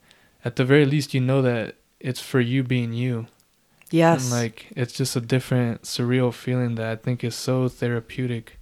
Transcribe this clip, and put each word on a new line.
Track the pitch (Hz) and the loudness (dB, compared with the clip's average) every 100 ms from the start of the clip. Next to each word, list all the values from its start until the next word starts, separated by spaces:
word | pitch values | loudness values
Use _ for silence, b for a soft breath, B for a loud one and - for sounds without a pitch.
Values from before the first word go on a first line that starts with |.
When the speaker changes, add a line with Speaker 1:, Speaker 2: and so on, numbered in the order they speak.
| b b b b | b b b b
Speaker 1:
at | 123 - | -6 0
the | |
very | 127 143 139 | 6 6 6
least, | 151 135 | 2 0
you | 135 | 0
know | 127 135 | 2 2
that | 127 120 107 - _ _ | 2 0 -4 -10 _ _
it's | - 123 | -8 -8
for | - 135 | -2 0
you | 120 135 | 2 0
being | 127 127 117 | 0 0 -2
you. | 117 127 117 113 _ _ _ _ _ - | -2 -2 -4 -8 _ _ _ _ _ -2
Speaker 2:
Yes. | 165 165 156 | 4 4 4
Speaker 1:
And, | 127 | 2
like, | 120 117 - - | -2 -2 -6 -12
it's | - 123 | -6 -4
just | - 131 | -2 -2
a | 135 | -2
different | 113 131 - 127 120 113 | 0 -2 0 0 0 -4
surreal | - - 120 127 123 | -8 -4 0 2 0
feeling | 113 - 127 123 113 | -2 -4 -2 -2 -4
that | 110 | -4
I | 110 | -4
think | - 123 | -4 -4
is | 120 | -4
so | - - 131 127 | -6 -2 0 0
therapeutic. | - 123 117 117 - 127 117 - - | -2 -4 -4 -6 -6 -6 -6 -10 -20